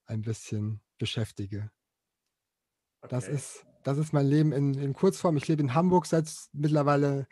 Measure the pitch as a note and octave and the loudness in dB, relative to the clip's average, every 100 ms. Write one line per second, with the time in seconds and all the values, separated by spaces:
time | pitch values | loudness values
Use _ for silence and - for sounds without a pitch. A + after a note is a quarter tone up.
0 | - A2 A2 A2+ - G#2+ G#2 A2 - _ | -10 -8 -6 -8 -8 -6 -4 -8 -12 _
1 | A2+ - A2 - G2+ G2+ G#2+ - _ _ | -6 -4 -6 -6 -10 -8 -10 -14 _ _
2 | _ _ _ _ _ _ _ _ _ _ | _ _ _ _ _ _ _ _ _ _
3 | A#2+ B2+ B2 C#3 - - - _ - C#3 | -8 -6 -4 -6 -8 -16 -20 _ -4 -2
4 | D#3 D3 C#3 D3 D#3 C3+ C#3+ C3+ C#3 C3+ | 0 0 2 4 4 2 0 0 -4 0
5 | F#3+ F#3+ F#3 D3+ - D#3 C#3+ C#3 F3+ F3+ | 0 2 0 0 0 0 2 2 4 4
6 | D#3 E3 D#3 - - C#3+ D3+ D3+ C#3+ C#3+ | 4 0 0 -6 -12 -4 2 4 4 4
7 | C#3+ C#3 C3 | 2 0 -6